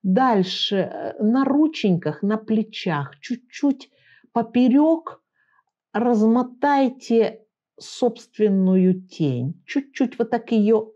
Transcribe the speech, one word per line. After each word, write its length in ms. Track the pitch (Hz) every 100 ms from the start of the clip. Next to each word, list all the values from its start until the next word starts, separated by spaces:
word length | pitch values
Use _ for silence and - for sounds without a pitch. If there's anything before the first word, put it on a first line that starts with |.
Дальше, 720 | 190 185 262 214 185 - - 202
э, 460 | 165 - - -
на 220 | 214 247
рученьках, 760 | 269 285 311 311 208 170 151 151
на 140 | 202 214
плечах 800 | 214 220 220 - - 151 139 -
чуть-чуть 720 | - 240 _ - 285 269 - _ _ _ _
поперек 920 | 233 226 240 247 262 311 330 330 - _ _ _ _ _ _ _
размотайте 1500 | 208 240 226 220 233 254 - 294 285 262 262 - 226 214 - _ _ _ _
собственную 1200 | - - 247 226 - - 214 196 185 185 185 185
тень. 600 | - - 156 123 127 165 _
Чуть-чуть 520 | 285 277 - 254 -
вот 120 | 226
так 220 | 233 233
ее 400 | 226 208 220 220